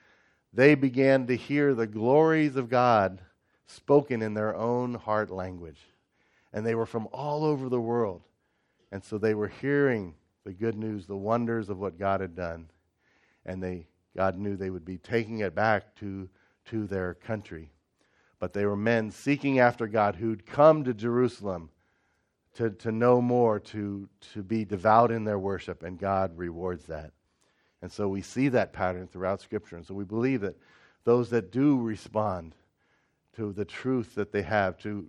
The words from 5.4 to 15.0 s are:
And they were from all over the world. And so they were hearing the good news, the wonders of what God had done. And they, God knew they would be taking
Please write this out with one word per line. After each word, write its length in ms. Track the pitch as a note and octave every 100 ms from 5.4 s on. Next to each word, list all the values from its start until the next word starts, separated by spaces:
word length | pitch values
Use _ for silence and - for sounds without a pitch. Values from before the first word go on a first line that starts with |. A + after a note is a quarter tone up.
| F#2 F2+ E2+ D2+ _ _ _ _ _ _ _
And 120 | G#2+
they 100 | A2+
were 120 | A2+ A2+
from 220 | A2+ A2
all 320 | - D3 D3
over 240 | D#3 C#3+ C3
the 120 | B2
world. 420 | A2+ A#2+ A2 F2 - _ _ _ _ _ _
And 140 | G2
so 140 | - G#2+
they 160 | A2
were 140 | G#2+ G2+
hearing 640 | - C3+ C#3+ C#3 A2+ F#2 D#2 _ _
the 80 | G2+
good 240 | F#2 A2+ G#2
news, 300 | A2 G#2 F2+
the 100 | G2
wonders 520 | G2+ A#2 A#2 A#2 G2+
of 100 | F#2
what 200 | G2 E2
God 220 | G2 G2
had 120 | F#2+
done. 360 | E2+ F2 E2 D#2+ _ _ _ _ _ _ _
And 180 | - F#2
they, 240 | F#2 F2+ D#2+ _ _ F#2
God 220 | F#2+ F#2
knew 180 | G2+ G2
they 140 | F#2+
would 140 | F#2 E2+
be 120 |
taking 420 | F#2